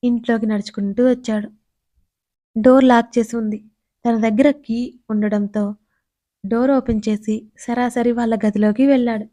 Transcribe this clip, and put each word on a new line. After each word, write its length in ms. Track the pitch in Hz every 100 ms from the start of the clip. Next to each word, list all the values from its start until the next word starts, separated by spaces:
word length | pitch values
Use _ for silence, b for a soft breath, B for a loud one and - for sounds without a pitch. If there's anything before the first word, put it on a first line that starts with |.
ఇంట్లోకి 420 | 247 240 233 226 214
నడుచుకుంటూ 640 | 214 202 - 202 196 247
వచ్చాడు. 400 | 247 254 214 214 _ _ _ _ _ _ _ _ _ _ -
డోర్ 260 | 220 254
లాక్ 360 | 262 233 233 -
చేసి 180 | 226 233
ఉంది. 280 | 220 208 - _ _ _ 240
తన 100 | 226
దగ్గర 340 | 226 214 277
కీ 480 | 285 _ 226 247 - _
ఉండడంతో 680 | 214 208 208 208 214 202 208 _ _ _ _ _ _
డోర్ 280 | 196 226 254
ఓపెన్ 300 | 269 254 220 208
చేసి 420 | 214 214 214 - _
సరాసరి 520 | - 240 247 247 240
వాళ్ళ 240 | 240 233 220
గదిలోకి 520 | 214 208 214 214 277
వెళ్ళాడు. 380 | 269 240 220 214